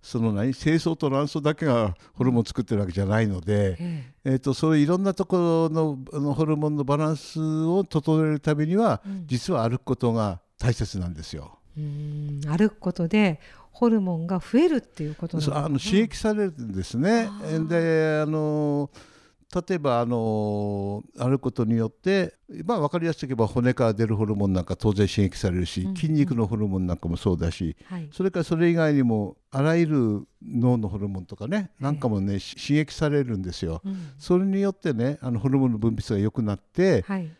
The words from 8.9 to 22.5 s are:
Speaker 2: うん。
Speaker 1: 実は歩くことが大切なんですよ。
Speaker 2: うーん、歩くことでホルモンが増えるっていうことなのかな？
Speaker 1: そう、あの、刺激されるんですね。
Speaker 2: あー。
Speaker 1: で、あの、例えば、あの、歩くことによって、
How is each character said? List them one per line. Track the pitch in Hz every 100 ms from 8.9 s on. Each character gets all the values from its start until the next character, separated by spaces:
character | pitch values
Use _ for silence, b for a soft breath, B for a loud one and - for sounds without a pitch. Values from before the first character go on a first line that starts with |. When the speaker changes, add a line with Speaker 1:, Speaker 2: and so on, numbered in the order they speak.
| 120 196
Speaker 2:
う |
ん。 | 196 160
Speaker 1:
実 | 127 -
は | 165 113
歩 | 123
く |
こ | - 131
と | 120
が | 113 104 87 _ _
大 | 120
切 | 117 110 101
な | 87
ん |
で | 80
す | 78
よ。 | 78 65 - _ -
Speaker 2:
う |
ー |
ん、 | 147 147 147 147 147 143 147 160
歩 | 208
く | -
こ | -
と | 175 165
で | 214 202 156 B B B
ホ | - 240
ル | 220
モ | 185 170
ン | 165
が | 185
増 | - 233
え | 339
る | 294
っ |
て | - -
い | 151
う | 151
こ | 165
と | 165
な | 147
の |
か | 147
な？ |
Speaker 1:
そ |
う、 | 147
あ |
の、 | 139
刺 | 208 196
激 | 185 -
さ | 220
れ | 208 202
る |
ん | 156 117
で | 95
す | 90 113
ね。 | 165 233 226
Speaker 2:
あ | 202
ー。 | 156 160 160
Speaker 1:
で、 | 170 165 160 156 151
あ | 151
の、 | 156 151 151 147 147 143 b b b b b _ 180 170
例 | 185
え |
ば、 | 143 120
あ | 120
の、 | 120 113 107 104 104 104 101 98 101 - -
歩 | 123 135
く |
こ | 127
と | 117 113
に | 113
よ | 113
っ |
て、 | _ - 196 180 - _